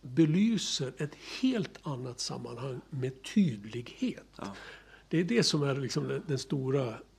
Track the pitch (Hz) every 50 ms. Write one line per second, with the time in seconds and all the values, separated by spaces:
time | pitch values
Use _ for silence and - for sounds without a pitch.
0 | - 127 123 135 165 151 151 180 208 226 226 190 - - - - 151 127 - -
1 | 156 147 - - - - - - - 262 254 226 180 - - - - 165 143 123
2 | 127 127 120 - - - 139 127 123 120 120 113 120 139 135 147 - - - 139
3 | 127 131 131 - - - - 214 196 165 123 104 101 110 110 120 120 - - -
4 | - 247 - - - - - - - 98 - - - - - - - - - -
5 | - _ - 165 185 170 233 233 185 - - 156 147 139 135 139 135 120 - 156
6 | 139 131 135 139 151 - 143 127 - - - 139 131 131 131 143 135 120 107 110
7 | - - _